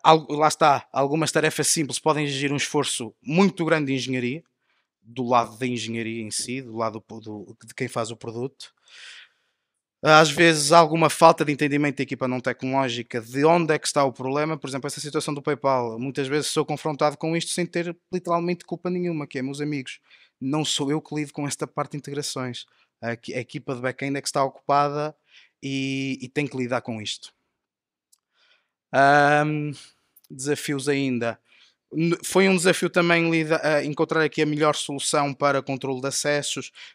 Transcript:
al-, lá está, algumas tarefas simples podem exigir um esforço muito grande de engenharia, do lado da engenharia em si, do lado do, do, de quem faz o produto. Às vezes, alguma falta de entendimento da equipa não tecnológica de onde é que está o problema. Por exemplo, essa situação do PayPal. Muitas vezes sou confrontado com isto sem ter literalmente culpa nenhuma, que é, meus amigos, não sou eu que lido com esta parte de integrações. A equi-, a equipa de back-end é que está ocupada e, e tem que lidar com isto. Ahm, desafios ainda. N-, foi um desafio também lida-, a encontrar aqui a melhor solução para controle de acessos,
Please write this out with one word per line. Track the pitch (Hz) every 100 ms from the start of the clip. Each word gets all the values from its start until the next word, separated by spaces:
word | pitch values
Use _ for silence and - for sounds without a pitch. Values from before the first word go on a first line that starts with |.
al-, | 156 160 143
lá | 147 151
está, | - 156 131 -
algumas | 131 139 160 151
tarefas | 160 151 - 147
simples | 165 135 -
podem | 156 151 143
exigir | 135 143
um | 139
esforço | - 147 135 - 113 -
muito | - 165 196 -
grande | 156 160 139
de |
engenharia, | 135 127 127 123 156 - _ _ _ _ _
do | 113 120
lado | 120 123 113 110
da | 127
engenharia | 120 110 113 113 113
em | 107
si, | - - 131
do | 123 110
lado | 113 107 -
do, | 110
do, | 107 104 95 -
de | 110 -
quem | 127
faz | 123 113
o | 113
produto. | 117 113 135 - - _ _ - - - - _ _ _ _ _ _ _ 151
Às | 156 160
vezes, | 143 170 156 143
alguma | 170 156 165 160
falta | - 165 165
de | 151
entendimento | 135 147 143 147 131
da |
equipa | 123 127 131
não | 127
tecnológica | 127 120 131 135 131 117 113 123
de | 110 135
onde | 156 175 160
é | 151
que | -
está | 147 139
o |
problema. | 120 131 143 151 151
Por | 135
exemplo, | 131 139
essa | 143
situação | 147 147 160
do | 143
PayPal. | 151 135 139 131 120 113
Muitas | 139 131 131
vezes | 147 139
sou | 156
confrontado | 147 147 160 143 151 147
com | 160 165
isto | 160
sem | - 170
ter | 170 175 170 _
literalmente | 180 175 170 175 175 -
culpa | 165 180
nenhuma, | 180 175 160 143
que | 139
é, |
meus | 131 139
amigos, | 147 147 127 - _ - _ _
não | 131 151
sou | 147 - 139
eu | 151
que | - 151
lido | 143
com | - 143
esta | - 151
parte | - 139
de | 147
integrações. | 143 143 139 135 127 117 - _ _ _
A | 117
equi-, | 117 -
a | 123
equipa | 123 147 135
de | 123
back-end | 127 123 139 139
é |
que | -
está | 147
ocupada | 135 - - 143 143 147 151 - _ - _ _
e, | 139 135 135 135 135 127
e | 123
tem | 151 143
que | 131
lidar | 120 123
com | - 113
isto. | 104 - - _ _ _ _ _ _ _ _ _ _ _ _ _ _ _ _
Ahm, | 127 139 147 143 147 151 151 147 135 - _ _ _ -
desafios | 143 139 143 - 143 139
ainda. | 139 135 120 117 110 _ _ _ _ _
N-, | 151 170 170
foi | - 185 190
um | 185
desafio | 165 - 175
também | 180 170 170 165
lida-, | 165 156 160
a | 147 147
encontrar | 143 143 156 160
aqui | 151 -
a | 151
melhor | 147 156 147
solução | - 139 - 151 143
para | 131 143 139
controle | 135 131 135 131
de | 139
acessos, | - 151 147 135 139 - - -